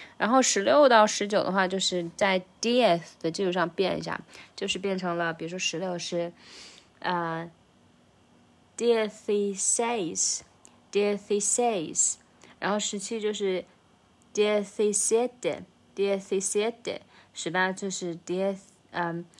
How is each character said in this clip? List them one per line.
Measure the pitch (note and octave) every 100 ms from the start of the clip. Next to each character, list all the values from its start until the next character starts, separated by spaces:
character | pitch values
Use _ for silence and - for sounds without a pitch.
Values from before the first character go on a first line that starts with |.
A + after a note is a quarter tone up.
| - -
然 | G3
后 | C4
十 | B3 G3+
六 | G3+ C#4+ C#4
到 | A3+ G#3+
十 | - G#3
九 | G#3
的 | -
话， | F#3+ F#3
就 | F#3+
是 | - F3+ E3+ -
在 | G3+ F#3+ F#3 -
diez | A3+ B3 A3 E3+ - -
的 | E3
基 | E3 F#3+
础 |
上 | F3+ E3+
变 | F3 F3+ E3
一 |
下， | D#3+ D#3 - - - -
就 | G3
是 | F#3+
变 | G3 F#3+
成 | F3+ E3+
了， | E3
比 | E3 E3
如 |
说 | F#3
十 | - G3
六 | F#3 F3
是， | E3+ F3 E3+ E3+ - - - - _ _
呃 | - F3+ E3 E3 E3+ - _ _ _ _ _ _ _ _ _ _ _ -
，dieciséis，dieciséis， | A#3 A3+ G#3+ - - G#3 G3+ F#3+ - - A#3 A#3+ E3+ F#3 - - - _ - - - G3+ G3+ G3+ G3+ G#3 - - A#3+ G3+ D3+ - - - _ _ - -
然 | F3+
后 | G#3
十 | G#3 G3+
七 | G3 A3+
就 | G#3
是 | G#3 G3 F#3 - _ _ _ _ _ _
diecisiete，diecisiete， | G3+ G#3 G#3 G3 - G#3+ G3 - A3+ B3 - E3 C#3 - _ _ - G3 G3 F#3+ G3 F#3+ G#3 A3 A#3 - - - - -
十 | - F3
八 | F3+ F#3
就 | F#3+ G3
是 | F#3 F3+ E3+
diez， | - F3+ G3 F#3+ - _ _
嗯 | F3 E3+ E3+ E3+